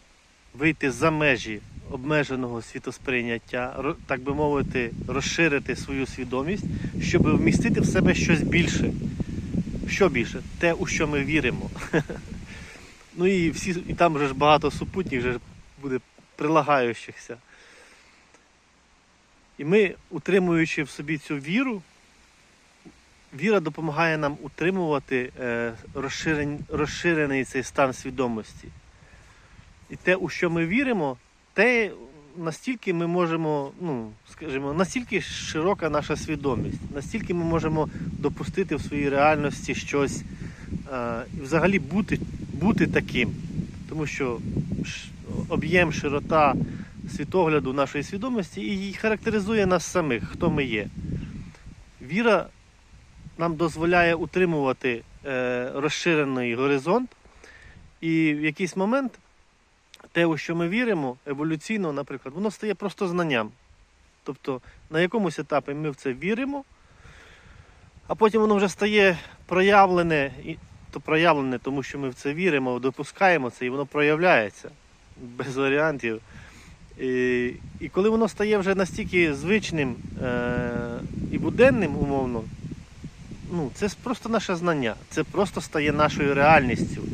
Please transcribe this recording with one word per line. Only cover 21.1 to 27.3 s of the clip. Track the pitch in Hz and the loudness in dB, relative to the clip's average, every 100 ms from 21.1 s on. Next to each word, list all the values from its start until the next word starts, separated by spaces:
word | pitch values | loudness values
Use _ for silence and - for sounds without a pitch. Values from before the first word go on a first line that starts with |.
| 156 | -6
цю | - 147 | -4 -8
віру, | 139 208 269 208 - _ _ _ _ _ _ _ _ _ - - _ _ _ | -2 -2 0 -4 -10 _ _ _ _ _ _ _ _ _ -20 -20 _ _ _
віра | 135 190 202 | -2 2 4
допомагає | 160 151 160 147 165 156 | 2 -2 -2 2 2 2
нам | 143 147 | 0 -2
утримувати, | 143 - 165 190 165 143 - 131 127 - | -10 -2 0 0 0 0 0 -2 -2 -6
е, | 123 117 117 113 - | -4 -2 -4 -6 -10
розширен-, | 143 131 - 170 151 143 147 143 | -8 -6 -4 -2 0 -2 -6 -6
розширений | 143 147 - 175 160 147 | -4 -4 0 0 2 2